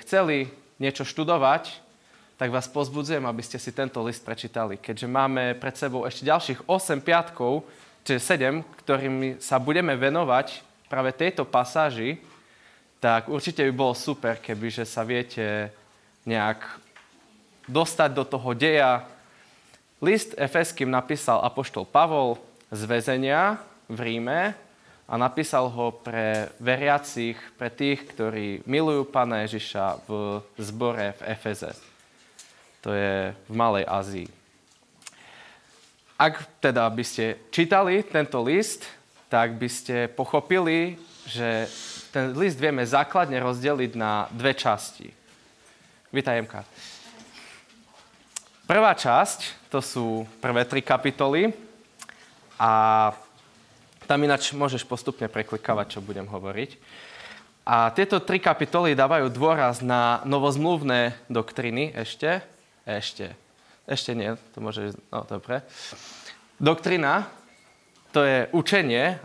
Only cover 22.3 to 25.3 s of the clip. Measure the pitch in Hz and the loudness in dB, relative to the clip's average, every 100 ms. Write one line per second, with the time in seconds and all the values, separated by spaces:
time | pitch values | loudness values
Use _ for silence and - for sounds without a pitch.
22.3 | 117 - _ - 107 107 120 113 131 135 | -2 -8 _ -12 -8 -2 0 0 0 2
23.3 | 151 196 214 - - - 113 120 117 120 | 2 2 0 -10 -20 -12 -8 -4 -4 -2
24.3 | 160 202 202 - _ _ - - 117 131 | 0 -2 -4 -16 _ _ -20 -6 0 0